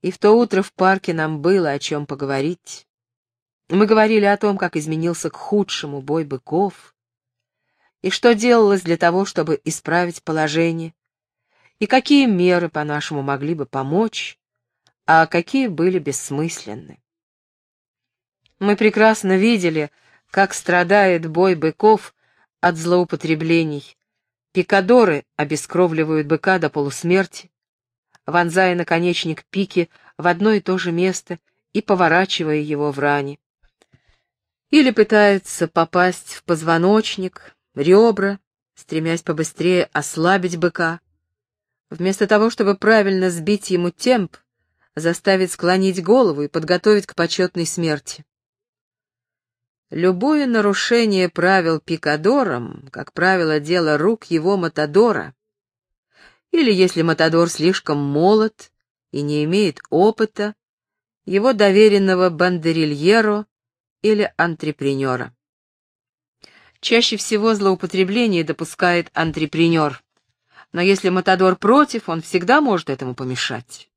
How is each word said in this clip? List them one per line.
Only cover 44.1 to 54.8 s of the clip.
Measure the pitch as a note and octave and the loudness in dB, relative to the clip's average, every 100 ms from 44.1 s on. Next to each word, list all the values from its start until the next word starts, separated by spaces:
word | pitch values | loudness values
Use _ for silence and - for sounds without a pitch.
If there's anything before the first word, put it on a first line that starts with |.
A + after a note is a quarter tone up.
| B3 F3+ _ _ _ _ _ _ - | 0 -2 _ _ _ _ _ _ -4
заставить | E3 E3+ - F#3+ F#3 | -4 -2 0 0 0
склонить | - F3 F#3 F#3+ F#3 | -2 0 2 0 -2
голову | E3+ B3 A3+ C#3+ | 2 2 4 0
и | D3 | -4
подготовить | E3+ D#3+ F3+ G#3+ G#3 G3 | -6 -2 0 2 2 0
к | |
почетной | - E3 - F3+ - E3 | -4 -4 -2 -4 -4 -6
смерти. | - E3 D3 - - - _ _ _ _ _ _ _ _ _ _ _ _ _ _ _ _ | -4 -4 -4 -8 -18 -20 _ _ _ _ _ _ _ _ _ _ _ _ _ _ _ _
Любое | D#3+ F3+ F3+ C4 D4+ C4+ | -2 -2 0 0 0 0
нарушение | A3+ G#3 G3 - A#3+ A3+ F#3+ F3+ | 0 0 -2 0 0 2 0 -2
правил | - F3 F#3+ E3 D#3+ | 0 2 2 0 -4
пикадором, | - E3 D3+ D3+ E3+ C#4 A3+ B2 A#2+ - C3+ | -4 -6 -2 -2 0 0 0 -4 -8 -14 -18
как | - - | -16 -14
правило, | - F3+ F#3+ D#3+ D3+ | -2 0 2 0 -2
дело | D3 F3+ D#3+ D3 | 0 -2 0 0
рук | F3 A3+ | 0 -2
его | - E3 E3 G3+ | -2 -2 0 -2
матадора. | E3 - | -2 -4